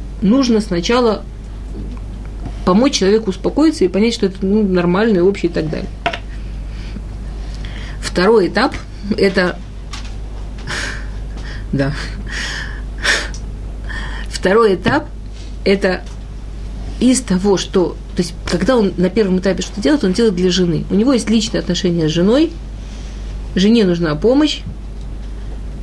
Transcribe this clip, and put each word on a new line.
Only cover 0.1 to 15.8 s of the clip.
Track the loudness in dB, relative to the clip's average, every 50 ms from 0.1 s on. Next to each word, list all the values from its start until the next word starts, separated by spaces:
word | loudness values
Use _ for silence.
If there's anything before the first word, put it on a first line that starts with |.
| -4 0
нужно | 2 4 4 4 4 4 2 2
сначала | 2 0 -2 0 2 2 4 4 4 4 2 0 -4 -10 -12 -12 -10 -10 -10 -10 -10 -10 -8 -8 -8 -8 -8 -8 -8 -10 -10 -10 -10 -10 -8 -8 -8 -8 -8 0 2
помочь | 4 6 6 6 4 4
человеку | 4 4 4 4 4 4 0
успокоиться | -2 -2 -2 0 4 4 4 4 4 4 2
и |
понять, | 2 4 4 2 2 2
что | 2 0
это, | 0 0 0 0
ну, | 2 4 4 4
нормально | 4 4 4 4 4 4 4 4 4 4
и | 4
общее | 4 4 4 2 0 0
и | 0
так | -2 -2 -2
далее. | -4 -4 -6 -8 -6 -4 -4 -4 -4 -4 -6 -8 -8 -8 -8 -8 -8 -8 -8 -8 -8 -8 -8 -8 -8 -8 -8 -10 -10 -8 -8 -8 -8 -8 -8 -8 -8 -8 -8 -8 -8 -8 -8 -8 -8 -6
Второй | -6 -2 0 4 6 6 6 6 6 4
этап — | 2 2 2 2 0 -4 -10 -12 -12 -8 -4 -4 0
это… | 2 2 2 4 2 2 0 -2 -6 -10 -12 -12 -12 -12 -10 -10 -8 -8 -8 -8 -10 -10 -10 -10 -10 -10 -10 -10 -10 -8 -6 -6 -6 -6 -6 -6 -6 -8 -8 -8 -8 -8 -8 -8 -8 -8 -8 -8 -8 -6 -4
Да. | -2 0 0 -2 -2 -4 -6 -6 -8 -8 -8 -6 -6 -6 -6 -6 -6 -6 -6 -6 -6 -8 -8 -8 -6 -2 0 2 2 2 0 -4 -6 -8 -8 -8 -8 -8 -8 -10 -8 -8 -8 -8 -6 -6 -6 -6 -8 -8 -8 -8
Второй | -4 -2 2 4 6 6 6 4 4
этап — | 2 2 0 0 0 -2 -4 -8 -12 -12 -12 -12 -12 -12 -12 -10 -2 0
это | 2 2 2